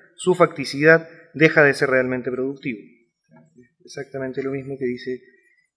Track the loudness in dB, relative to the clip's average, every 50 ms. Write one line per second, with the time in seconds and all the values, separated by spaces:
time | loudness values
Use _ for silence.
0 | _ _ _ -6 -2 0 2 4 2 2 2 -2 -10 -8 -4 2 4 6 6 4
1 | 2 -4 -20 -20 -20 _ 0 2 2 4 6 6 4 4 4 2 0 2 2 2
2 | 0 0 -4 -6 -6 -6 -6 -4 -6 -6 -8 -8 -10 -10 -10 -10 -14 -20 _ _
3 | _ _ _ _ _ _ _ -20 _ _ _ -20 -20 _ _ _ _ -20 -16 -16
4 | -16 -14 -12 -10 -10 -8 -8 -8 -8 -6 -8 -8 -10 -10 -10 -6 -6 -6 -6 -6
5 | -8 -10 -12 -12 _ _ _ _ _ _ _ _ _ _ _